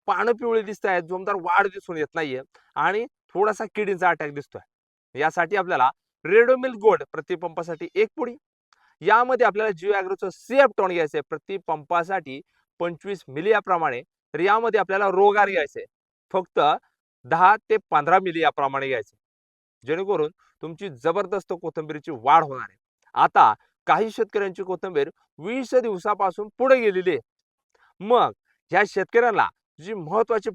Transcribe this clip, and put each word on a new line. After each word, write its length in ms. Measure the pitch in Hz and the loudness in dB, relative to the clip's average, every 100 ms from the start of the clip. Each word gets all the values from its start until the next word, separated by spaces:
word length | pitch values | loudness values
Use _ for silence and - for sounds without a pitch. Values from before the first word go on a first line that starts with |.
| - | -6
पानं 240 | 185 220 | -2 0
पिवळी 300 | 226 240 226 | -2 0 -2
दिसत 240 | 202 202 202 | -2 -6 -2
आहेत, 160 | 180 | -2
जोमदार 320 | 165 185 190 196 | -2 -8 -6 -6
वाढ 300 | 170 196 196 | 0 2 2
दिसून 300 | 190 - 160 | -4 -10 -6
येत 180 | 147 | -6
नाहीये 260 | 165 156 127 139 _ _ 139 | -4 -6 -6 -10 _ _ -4
आणि 300 | 160 208 240 _ _ | -2 -2 -6 _ _
थोडासा 300 | - 208 208 220 | -2 -2 -2 -8
किडींचा 340 | - 208 185 180 | -6 -4 0 0
अटॅक 220 | 165 151 | 0 -4
दिसतोय. 280 | 143 - - - _ _ _ _ | -10 -14 -18 -20 _ _ _ _
यासाठी 420 | 127 151 175 165 202 | -4 -2 -2 -2 -2
आपल्याला 320 | 180 156 127 - _ _ | -2 0 0 0 _ _
Redomil 500 | 156 214 240 254 254 226 | 2 4 4 2 0 0
गोल्ड 200 | 214 165 143 | 2 2 -2
प्रतिपंपासाठी 760 | 156 151 175 175 160 170 160 170 | -12 -8 -8 -8 -8 -10 -10 -8
एक 140 | 190 214 - | -2 -2 -2
पुडी, 180 | 247 240 _ _ _ _ _ _ | -8 -8 _ _ _ _ _ _
यामध्ये 440 | 160 214 254 254 226 | 2 2 2 2 2
आपल्याला 240 | 190 220 165 | 2 -4 -4
जिओ 140 | 190 | -2
ॲग्रोचं 360 | 196 185 196 190 | -2 -2 -6 -8
सी 260 | - - 269 | -10 -2 2
एफ 120 | 269 - | 4 2
टॉन 140 | 190 | -2
घ्यायचं 280 | 175 151 156 | -2 -2 -4
आहे 40 | - | -8
प्रतिपंपासाठी 1120 | 156 - 196 - 156 143 170 170 190 147 135 - _ _ _ | -12 -10 -10 -6 -8 -2 -2 -2 -6 -6 -14 -16 _ _ _
पंचवीस 420 | 175 165 196 196 - | -6 -6 -10 -12 -10
मिली 220 | 135 190 | -4 -2
याप्रमाणे. 500 | 214 202 175 151 120 - _ _ | -2 -2 -2 -2 -4 -12 _ _
तर 60 | 151 | -4
यामध्ये 400 | 190 214 233 208 | 0 0 0 -2
आपल्याला 280 | 185 190 202 | -2 0 0
रोगार 380 | 185 202 202 202 | 4 4 4 2
घ्यायचं 320 | 185 143 113 | 0 -4 -6
आहे 60 | - _ _ _ _ | -16 _ _ _ _
फक्त 260 | 190 180 - 147 180 - _ _ _ | -6 -2 2 2 2 -4 _ _ _
दहा 300 | 123 160 185 214 - | -4 4 6 4 0
ते 60 | 214 - | -4 0
पंधरा 280 | 156 147 190 | -2 4 2
मिली 220 | 190 165 | 2 0
याप्रमाणे 460 | 151 - 139 135 135 | 0 0 -2 -2 -4
घ्यायचं, 260 | 123 104 _ _ _ _ _ _ _ | -4 -6 _ _ _ _ _ _ _
जेणेकरून 460 | 117 165 196 185 151 - _ _ | -6 0 2 4 0 -4 _ _
तुमची 260 | 156 160 196 127 | -16 -12 -14 -4
जबरदस्त 500 | 160 180 185 196 - | -2 -2 -2 -4 -6
कोथिंबीरीची 580 | 180 165 165 151 151 165 | -8 -6 -8 -8 -10 -10
वाढ 300 | 131 123 165 | -4 4 6
होणार 240 | 151 131 104 | 4 -4 -14
आहे. 80 | _ _ _ _ | _ _ _ _
आता 380 | - 143 196 127 104 _ _ - | 0 2 6 6 4 _ _ 0
काही 240 | 160 220 | 0 0
शेतकऱ्यांची 520 | 233 214 208 196 180 | -4 -4 -2 -4 -6
कोथिंबीर 480 | 185 180 196 156 143 - _ - | -8 -8 -4 -2 -2 -6 _ -14
वीस 360 | 170 254 247 | -6 -6 0
दिवसापासून 760 | 254 240 185 214 208 190 - 208 - | 0 0 -2 -2 0 0 -2 -10 -2
पुढे 220 | 262 262 | 0 2
गेलेली 300 | 220 185 180 | 0 0 -2
आहे. 100 | 139 - _ _ _ _ _ _ _ | -2 -6 _ _ _ _ _ _ _
मग 320 | 196 240 143 101 _ _ _ | 0 2 2 -2 _ _ _
ह्या 100 | 175 202 | 0 0
शेतकऱ्यांना 580 | 196 185 233 240 190 101 - _ _ | -2 0 2 2 2 -2 -4 _ _
जी 160 | 165 | -12
महत्त्वाची 560 | 214 156 202 233 220 220 | -10 -4 -2 0 -2 -4